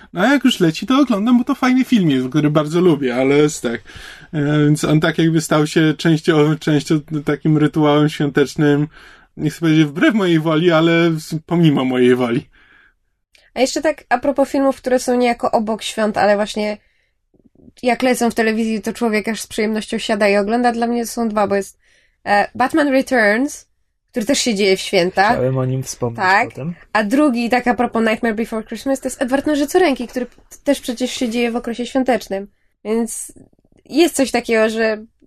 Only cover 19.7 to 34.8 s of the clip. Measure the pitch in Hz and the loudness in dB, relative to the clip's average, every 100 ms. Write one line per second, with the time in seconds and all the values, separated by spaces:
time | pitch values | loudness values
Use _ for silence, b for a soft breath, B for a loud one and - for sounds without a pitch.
19.7 | 220 202 226 - 214 208 202 202 233 247 | -4 -6 -6 -4 0 2 2 0 0 0
20.7 | 233 233 240 226 - 233 214 202 202 196 | 0 -2 -4 -4 -4 -4 -2 0 -2 -4
21.7 | - _ _ _ _ - 202 196 214 254 | -12 _ _ _ _ -2 0 0 -2 0
22.7 | 320 285 262 254 262 214 214 285 - - | 0 2 2 2 2 2 2 -2 -6 -20
23.7 | _ _ _ _ - 226 277 - 196 202 | _ _ _ _ -6 -2 -2 0 0 2
24.7 | 190 - 196 175 190 202 240 127 131 127 | 2 0 0 2 2 2 2 0 0 -2
25.7 | 131 135 - 120 117 185 196 226 - 143 | -2 -6 -6 -6 -2 2 2 0 -6 -10
26.7 | 175 - 214 208 269 302 240 240 247 - | -12 -6 -4 0 2 2 0 0 0 0
27.7 | 220 240 233 226 220 233 214 226 220 220 | -2 -2 0 0 0 -2 -4 -4 -8 -10
28.7 | 226 269 269 262 - 247 277 285 294 285 | -8 -4 -4 -6 -6 -2 -2 0 -2 0
29.7 | 370 359 262 233 254 247 - _ - - | 2 2 0 -4 -8 -8 -12 _ -6 -2
30.7 | 269 - 226 247 - 247 233 240 233 240 | -2 -4 -6 -6 -4 -4 -2 -2 -4 -6
31.7 | 233 240 269 262 226 - 196 202 _ _ | -8 -4 -2 0 0 -2 -8 -8 _ _
32.7 | _ 208 226 226 - - - - _ _ | _ -4 -2 -4 -6 -14 -18 -20 _ _
33.7 | _ - 254 339 - 262 240 233 226 220 | _ -4 0 2 2 -2 -2 -2 0 0
34.7 | 220 | 0